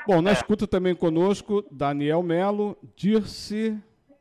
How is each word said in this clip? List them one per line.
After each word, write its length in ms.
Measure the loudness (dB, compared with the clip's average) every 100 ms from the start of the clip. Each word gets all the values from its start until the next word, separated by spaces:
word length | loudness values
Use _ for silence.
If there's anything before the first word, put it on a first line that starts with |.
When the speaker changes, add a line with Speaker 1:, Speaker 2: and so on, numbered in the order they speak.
| 2
Speaker 1:
Bom, 160 | 2
na 80 | 4
Speaker 2:
É. 20 |
Speaker 1:
escuta 340 | 0 0 -2 0
também 260 | 0 0 0
conosco, 720 | 0 2 2 0 -2 -4 -4
Daniel 500 | -4 -4 0 0 0
Melo, 560 | 0 0 0 -2 -4 -6 -16 -4
Dirce, 840 | 0 2 0 -8 -10 -4 -4 -4 -10 _ _ _